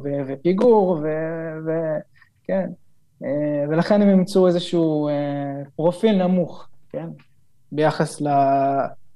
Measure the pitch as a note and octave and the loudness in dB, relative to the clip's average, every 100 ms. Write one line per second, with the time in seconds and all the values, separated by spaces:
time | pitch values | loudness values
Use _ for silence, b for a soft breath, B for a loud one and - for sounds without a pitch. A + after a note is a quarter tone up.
0 | C#3+ C#3+ C3+ C3+ E3+ F#3+ A#3+ A3 F#3 D#3+ | -6 -6 -6 -2 0 4 6 6 4 0
1 | D#3 D#3 D#3+ E3 E3 D#3+ D#3+ E3 D#3+ D3+ | -2 -4 -4 -6 -10 -8 -4 -2 -2 -4
2 | - b b _ - F#3+ F3 F3+ - _ | -8 b b _ -6 -4 -4 -10 -20 _
3 | _ - C3 D3 D3 D3 D3 D#3+ - G#3 | _ -12 -6 -4 -2 -2 0 0 2 4
4 | G3+ F#3+ F3+ F#3+ F#3 F3 - E3+ D#3+ D3+ | 6 4 4 4 4 2 -2 0 0 0
5 | D3 C#3+ C#3+ C#3+ C#3 C#3 C#3 - E3 F3 | -2 -2 -4 -6 -6 -8 -12 -2 0 2
6 | A3 G3 F3+ F#3 D#3+ - - - - - | 2 2 2 0 -2 -8 -16 -20 -14 -12
7 | E3 D3 - _ _ _ - C#3+ D3+ D3+ | -12 -16 -20 _ _ _ -10 0 0 0
8 | D#3 - D3 C#3 C#3 C#3 C#3 C#3 B2 - | -4 -2 0 4 4 2 2 0 -4 -8
9 | - | -20